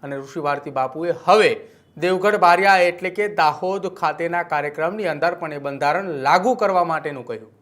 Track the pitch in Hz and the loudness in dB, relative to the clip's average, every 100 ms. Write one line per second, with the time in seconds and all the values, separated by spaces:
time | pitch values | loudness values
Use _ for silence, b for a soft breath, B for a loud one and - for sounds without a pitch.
0 | 143 139 135 170 147 143 147 131 131 156 | -10 -12 -10 -6 -4 -4 -4 -4 -4 -4
1 | 170 165 - 208 180 113 B B B - | -4 -2 4 4 4 -2 B B B -4
2 | 170 185 202 202 175 175 196 190 180 175 | -2 0 0 4 6 6 6 4 4 0
3 | 185 180 208 202 156 147 185 196 180 185 | -8 -4 -4 2 0 0 -4 -4 -6 -4
4 | 160 151 165 175 170 151 147 147 165 208 | -4 -2 -4 -4 -2 -4 -4 -4 -6 -4
5 | 190 147 165 175 160 147 143 139 143 160 | -6 -2 -4 -4 -10 -8 -10 -2 0 0
6 | 196 147 131 175 196 233 202 185 170 156 | 0 -2 4 4 4 2 2 2 0 -2
7 | 156 139 117 110 110 _ | -6 -10 -10 -12 -12 _